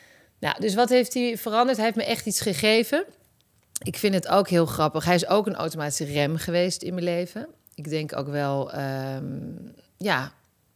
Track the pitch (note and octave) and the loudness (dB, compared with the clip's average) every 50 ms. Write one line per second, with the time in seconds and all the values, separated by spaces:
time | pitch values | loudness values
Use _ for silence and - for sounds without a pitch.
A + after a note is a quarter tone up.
0 | - _ _ _ _ _ _ _ - D3 - - - A3 F#3 G#3+ B3 A#3 B3+ B3+ | -20 _ _ _ _ _ _ _ -2 -2 -2 0 0 0 2 2 4 6 6 4
1 | A#3+ B3 - B3+ B3 A#3+ A#3 F#3+ - A3+ G#3+ A3+ B3 C4 B3 G#3+ G#3+ A#3 G#3+ A3+ | 4 2 0 -2 -2 -2 -2 -4 -4 -2 2 2 2 2 2 2 0 0 0 0
2 | - - A3+ - - A3 F#3+ - - G#3+ F3+ - - G#3+ A3 A3+ A#3 - C#4 D#4+ | -2 -2 -2 -2 -2 -4 -4 -2 -2 -2 -2 2 4 4 4 4 4 2 0 -2
3 | G4 - - _ _ _ _ _ _ _ _ _ _ _ _ - - - - - | -2 -4 -10 _ _ _ _ _ _ _ _ _ _ _ _ -8 -8 -6 -6 0
4 | - G#3 G3 F3+ - - - G3 F#3+ - F3+ E3+ E3 - - - D#3 D3+ - D#3+ | 0 2 2 2 2 4 4 4 4 4 4 4 4 4 2 2 0 2 2 0
5 | D3+ E3+ F3+ F3 F3+ - F#3+ G#3 G3+ G#3+ F3+ - - D#3+ D#3+ D#3+ D3 D3 C#3 - | 2 4 4 4 4 4 2 2 2 0 -2 -2 -4 -4 -4 -4 -4 -4 -4 -4
6 | D#3+ C#3+ C#3+ D3 C#3+ C#3+ E3 D#3+ - - E3+ F3 F3+ F3+ F3 - - - F3+ F3+ | -6 -2 0 0 2 2 0 -2 -4 0 2 2 2 2 -2 -4 -6 -6 -4 -4
7 | F3 F3 E3+ F3 F3+ F3 - G#3+ C4 D#4+ - _ _ - - - D3 D3+ D3+ D#3 | -2 -2 -2 -2 -4 -6 -8 -12 -12 -12 -16 _ _ -20 -18 -14 -8 -6 -4 -4
8 | D#3 D3 - - C3+ D3 C#3+ D3 C#3+ C#3 C#3 C#3 C3 - - C#3+ C#3 C3+ C3+ C3+ | -4 -4 -6 -6 -6 -4 -2 -2 0 0 0 -2 -2 -4 -6 -6 -6 -4 -4 -6
9 | C3+ C3+ C3+ C3+ - C#3 B2+ A#2 - - - - - - - - _ _ _ _ | -6 -6 -6 -8 -8 -8 -8 -8 -10 -10 -12 -14 -16 -18 -20 -20 _ _ _ _
10 | F#3 G3+ E3+ B2+ C3+ C#3+ - _ _ _ _ _ _ _ _ | -2 0 0 0 -2 -6 -12 _ _ _ _ _ _ _ _